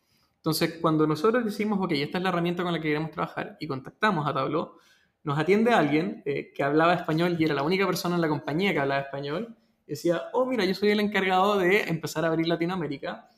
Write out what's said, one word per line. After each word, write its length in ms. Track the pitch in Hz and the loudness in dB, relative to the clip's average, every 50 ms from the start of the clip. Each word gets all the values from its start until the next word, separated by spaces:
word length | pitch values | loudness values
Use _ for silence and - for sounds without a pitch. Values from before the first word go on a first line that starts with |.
| _ _ _ _ _ _ _ | _ _ _ _ _ _ _
Entonces, 400 | _ - 160 151 - 170 165 165 - | _ -4 -2 0 0 0 -2 -2 -2
cuando 260 | - 165 156 151 156 | 0 2 2 4 2
nosotros 380 | 156 151 151 - 220 226 254 226 | 2 2 2 2 2 2 2 0
decimos, 360 | 208 202 - 208 214 208 185 | -2 -4 -4 -2 -2 -2 -2
"Ok, 100 | 190 170 160 | -2 -2 -2
esta 260 | 139 147 - - 180 | -2 -2 -4 -4 -2
es 40 | 180 | -2
la 60 | 190 | 0
herramienta 340 | 175 175 170 175 175 180 175 | 0 0 0 -2 -2 -2 -2
con 80 | 180 | -2
la 80 | 170 156 | -2 -2
que 80 | 160 | -2
queremos 240 | 151 151 151 160 156 | -2 -2 -2 -2 -4
trabajar", 460 | - 175 165 156 - 151 - - - - | -6 -6 -6 -6 -6 -10 -10 -10 -10 -12
y 80 | 156 | -8
contactamos 580 | 151 139 131 - - - - 220 220 185 156 147 | -8 -8 -8 -10 -12 -6 -2 0 0 2 2 0
a 80 | 143 131 | 0 0
Tableau, 380 | 135 135 147 143 - - - - - _ _ _ _ _ _ _ _ - | -2 -2 -2 -2 -4 -4 -6 -12 -20 _ _ _ _ _ _ _ _ -4
nos 140 | 156 139 | -4 -2
atiende 340 | 151 151 180 202 214 226 240 | 0 2 4 4 4 4 4
alguien, 520 | 233 190 156 143 147 151 175 208 - - - | 4 4 4 4 2 2 0 0 -6 -6 -6
eh, 280 | - 139 143 151 - - | -6 -4 -4 -6 -8 -6
que 80 | - 139 | -2 -2
hablaba 300 | 139 147 156 165 170 180 | 2 4 4 6 4 4
español 420 | 175 - - 156 160 175 180 175 | 2 0 -2 0 0 0 0 2
y 60 | 156 156 | 2 0
era 100 | 151 147 | 2 2
la 100 | 139 139 | 2 2
única 220 | 160 190 190 196 | 2 2 2 2
persona 300 | 185 170 175 - 175 180 | 0 0 -2 -2 -2 0
en 60 | 170 | 0
la 80 | 165 151 | 0 0
compañía 420 | 156 139 - 139 143 165 196 196 | 0 -2 -4 -4 -2 0 0 0
que 80 | 160 151 | 2 0
hablaba 220 | 139 139 139 139 | 0 0 0 -2
español, 560 | 139 - - 139 143 143 151 185 233 233 - _ _ _ _ _ _ | -2 -4 -8 -8 -6 -6 -6 -6 -8 -10 -14 _ _ _ _ _ _
y 60 | - | -12
decía, 300 | 170 - - 175 170 165 - - - | -8 -2 0 0 0 0 -2 -2 0
"Oh, 120 | 240 262 | 0 0
mira, 180 | 254 262 220 185 | 0 0 0 0
yo 80 | 185 190 | 0 0
soy 160 | 180 202 208 | 2 2 2
el 100 | 208 214 | 4 2
encargado 580 | 208 202 208 190 190 190 185 185 190 208 208 | 2 0 0 0 2 2 4 4 4 4 2
de 240 | 196 180 175 190 214 | 2 2 4 2 2
empezar 420 | - - 165 156 - 147 - 156 165 | 2 0 -4 -4 -4 -6 -4 -2 0
a 60 | 165 | 0
abrir 180 | 160 160 165 | 0 0 0
Latinoamérica", 800 | 170 170 165 165 170 190 185 156 147 139 135 - 165 208 - - _ _ | 0 0 0 -2 -2 -2 -4 -4 -6 -6 -6 -8 -8 -10 -10 -14 _ _